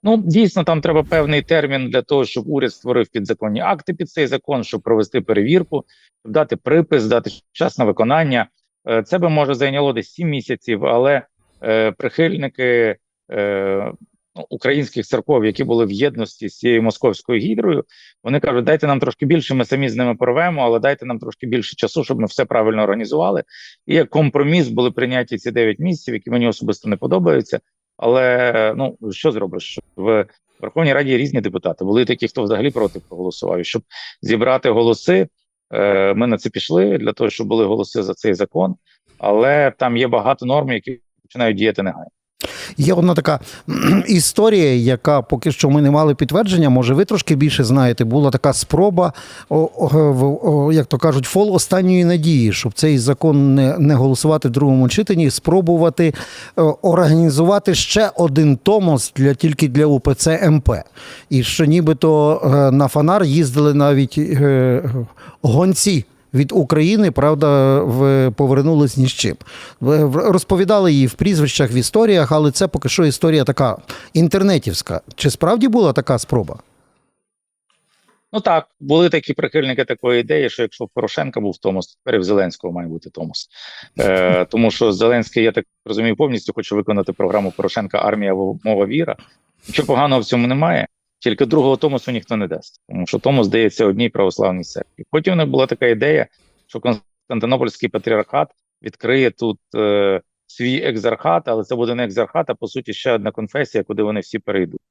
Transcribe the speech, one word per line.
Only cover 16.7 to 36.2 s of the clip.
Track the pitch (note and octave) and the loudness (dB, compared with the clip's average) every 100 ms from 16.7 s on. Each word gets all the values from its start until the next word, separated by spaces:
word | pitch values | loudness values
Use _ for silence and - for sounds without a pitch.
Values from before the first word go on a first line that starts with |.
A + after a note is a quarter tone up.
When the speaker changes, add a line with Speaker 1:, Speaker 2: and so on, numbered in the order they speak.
| A#2 | 2
Speaker 1:
московською | A2+ - B2+ G2+ - A#2+ | 0 0 -2 -2 -4 -4
гідрою, | C#3+ A3 G#3+ D3 - _ - _ | -2 -2 0 -2 -4 _ -20 _
вони | A#2 C#3+ | -4 -2
кажуть: | - B2 A#2+ | 0 -2 0
«Дайте | D#3 D3+ | 0 0
нам | C3+ | 0
трошки | C3 - C#3+ | -2 -2 0
більше, | E3 C3 | 0 0
ми | C3+ A#2 | -2 -2
самі | C3+ C3+ | -2 -2
з | A2+ | -2
ними | B2 A2+ | -2 0
порвемо, | B2 B2 F3 D#3+ | 0 0 0 0
але | A#2+ A#2 | 0 2
дайте | C3 C#3 B2 | 0 -2 -6
нам | A#2 | -10
трошки | - - C3 | -12 -12 -6
більше | A#2+ G#2+ - | -4 -6 -6
часу, | A2 - | -4 -4
щоб | C3 A#2+ | -4 -4
ми | A2 | -4
все | - - | -4 -2
правильно | A#2 A2 A2 | 0 0 0
організували». | G#2 G#2 A2 D3 F3+ G3 - - - _ - | 0 -2 -2 -2 0 -2 -6 -16 -20 _ -2
І | E3 | 0
як | D3 | 0
компроміс | - D3 C#3+ C#3+ F3 C3+ | 0 0 0 0 2 0
були | A2+ B2 | 0 -2
прийняті | - B2 B2+ A#2+ G#2+ | -2 -2 -2 -4 -6
ці | B2 | -4
дев'ять | A#2 A2+ G2+ | 0 0 0
місяців, | E3+ E3 - | -4 -4 -6
які | A2+ - | -8 -4
мені | A#2+ A#2+ | -2 0
особисто | G#2 A2 G2+ G#2+ | -2 -4 -6 -4
не | G2+ | -4
подобаються. | C3 F#3 E3+ C#3 A2 - _ _ _ _ | -2 0 2 0 0 -8 _ _ _ _
Але, | A#2 B2+ B2+ B2 B2 A#2 A2 A2 | 0 2 2 2 0 0 0 -2
ну, | C3+ - A2 | -6 -8 -12
що | F#2+ D#3+ | -4 -2
зробиш? | A2 G2 F2 - - - - | -2 -6 -8 -12 -16 -18 -6
В | G2 A2 G2+ _ _ _ | 0 0 -2 _ _ _
Верховній | - - D#3+ | -8 -2 0
Раді | C#3 C#3+ B2 | 0 0 0
різні | C#3+ B2 | 0 -4
депутати. | G2+ F2+ F2+ D#2+ F#2 | -4 -6 -6 -6 0
Були | G#2+ A#2+ | 0 0
такі, | B2 A2 | -2 -4
хто | - | -4
взагалі | G#2 G#2+ C3+ | -4 -2 -2
проти | C3 G#2 F2+ | -2 -4 -6
проголосував. | _ F2 F#2 - F#2+ F2 | _ -10 -8 -6 -6 -4
І | |
щоб | F2 A2+ - - - - | -4 -8 -10 -20 -20 -16
зібрати | - A2+ B2 C3 - | -4 0 0 0 0
голоси, | A2+ A#2 A2+ - F#3 F3 _ _ _ _ | 2 2 0 2 0 0 _ _ _ _
е, | A2+ G2+ G2 G2 | -2 0 2 0
ми | G2 | 0